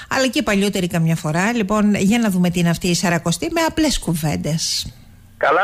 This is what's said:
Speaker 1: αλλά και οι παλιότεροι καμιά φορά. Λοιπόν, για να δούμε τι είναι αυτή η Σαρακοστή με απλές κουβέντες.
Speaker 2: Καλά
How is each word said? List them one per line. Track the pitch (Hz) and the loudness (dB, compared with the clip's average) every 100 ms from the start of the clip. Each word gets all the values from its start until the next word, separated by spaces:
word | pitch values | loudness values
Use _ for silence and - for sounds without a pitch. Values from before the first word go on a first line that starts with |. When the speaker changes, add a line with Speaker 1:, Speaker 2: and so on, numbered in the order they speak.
| - | -6
Speaker 1:
αλλά | 262 262 | -2 0
και | 302 | 0
οι | |
παλιότεροι | 220 196 202 196 175 | 0 0 0 0 -2
καμιά | 180 165 165 | 0 0 0
φορά. | 151 170 202 | -2 0 0
Λοιπόν, | 240 196 214 208 202 | 0 0 2 2 2
για | 196 240 | 2 2
να | 220 | 2
δούμε | 180 180 | 2 0
τι | 180 | 2
είναι | 170 | 0
αυτή | 165 185 | 0 0
η | |
Σαρακοστή | 175 185 170 170 165 330 | 0 0 0 -2 -2 -2
με | 330 | 0
απλές | 320 320 311 - | 0 0 0 0
κουβέντες. | - 165 156 180 147 160 - - - - - - - - | -2 -2 -2 -2 -2 -4 -2 -4 -8 -12 -20 -20 -20 -2
Speaker 2:
Καλά | 143 165 | 2 2